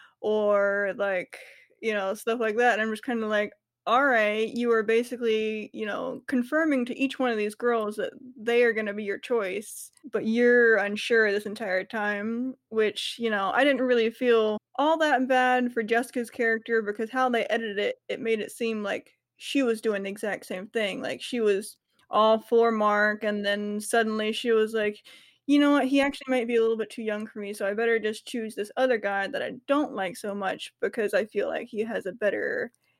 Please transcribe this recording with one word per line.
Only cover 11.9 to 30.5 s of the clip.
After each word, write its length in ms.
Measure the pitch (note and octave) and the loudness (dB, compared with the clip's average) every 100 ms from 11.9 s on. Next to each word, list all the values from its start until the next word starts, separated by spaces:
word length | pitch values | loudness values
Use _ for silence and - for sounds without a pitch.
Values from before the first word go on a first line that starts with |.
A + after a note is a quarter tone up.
| A3+ G#3 G#3 G#3+ A#3 C4 B3+ _ | -4 -4 -4 -4 -4 -6 -8 _
which, 460 | A3 G#3+ - - - | 0 0 0 -8 -4
you 100 | A#3 | -2
know, 220 | G#3 G3 | 0 0
I 120 | - | 2
didn't 180 | C#4 C4 | 4 4
really 260 | B3+ B3 A3+ | 2 2 2
feel 460 | A3+ B3 A3+ G#3+ G#3+ - - | 0 2 4 4 -2 -6 0
all 200 | D4 D#4+ | 2 2
that 300 | D#4 C4 B3+ | 2 2 2
bad 440 | C4 B3+ B3+ B3 | 2 4 2 0
for 80 | A#3+ | -2
Jessica's 480 | G#3+ A3+ A#3+ C4 A#3 | 0 0 0 -4 -6
character 500 | - A#3 A3+ A3 A3+ | -2 0 0 0 -2
because 300 | G#3 G#3 A3 | -2 -4 -4
how 180 | C4 B3+ | 0 0
they 160 | A#3 - | 0 0
edited 320 | A3+ A3+ G3+ | -2 -2 -2
it, 180 | G3+ - - | -4 -4 -8
it 120 | - | -6
made 200 | A3+ A3+ | -2 -2
it 120 | - | -4
seem 300 | - A3+ G#3+ | -4 -4 -2
like 300 | G3+ A#2 - _ _ _ | -4 -6 -8 _ _ _
she 260 | - C#4+ | -4 0
was 200 | B3+ A3 | 2 0
doing 220 | A3+ G3+ | -2 -2
the 60 | G3 | -4
exact 360 | G3+ G#3+ F#3+ - | -6 -6 -6 -8
same 220 | F#3 G#3 | -10 -6
thing. 340 | A3+ G3+ F3 | -4 -2 -4
Like, 180 | - C3 | -6 -8
she 200 | - B3 | -6 0
was 360 | G#3+ G3 G#3+ - _ _ _ | 2 2 -2 -14 _ _ _
all 300 | G3+ A3 A3 | 2 4 4
for 340 | - A#3 A#3 | 4 4 4
Mark, 520 | A3 G#3 G#3 G#3 G#3+ | 4 2 4 2 0
and 200 | G#3+ G#3 | -2 -2
then 360 | G3+ G#3 G#3 G#3 | -2 -2 -2 -6
suddenly 520 | G#3+ A#3 A3 A3 G#3+ | 0 2 2 0 -2
she 200 | A3 A#3+ | -2 2
was 200 | A3 G#3+ | 4 4
like, 300 | A3+ G#3 G#3 - - - _ - | 0 -2 -4 -12 -20 -20 _ 2
"You 120 | C#4+ | 4
know 140 | D4 | 6
what? 160 | C#4+ C4 | 4 4
He 120 | C#4 | 2
actually 300 | C#4 C#4 - | 2 -2 -2
might 180 | B3+ A#3 | 0 2
be 80 | A#3 | 2
a 60 | |
little 140 | A3+ A3 | 2 2
bit 100 | G#3+ | -4
too 120 | - | -6
young 240 | A3 G#3 G#3+ | -6 -4 -6
for 140 | A3 | -10
me, 120 | G3+ | -10
so 140 | G#3 G3+ | -4 -4
I 80 | |
better 240 | G#3 A#3 A3+ | 0 0 0
just 280 | G#3+ A3 - | 0 -6 -8
choose 280 | A#3+ A3 | -6 -6
this 180 | - G#3 - | -6 -6 0
other 180 | C4 A#3 | 0 2
guy 280 | G3+ G3 G3 | 0 -2 -2
that 140 | - | -4
I 100 | - - - | -6 -8 -2
don't 260 | C#4+ D4 | 0 0
like 220 | - F#3+ E3 | -2 -6 -6
so 180 | G#3 | -8
much 380 | G3+ F#3+ | -4 -4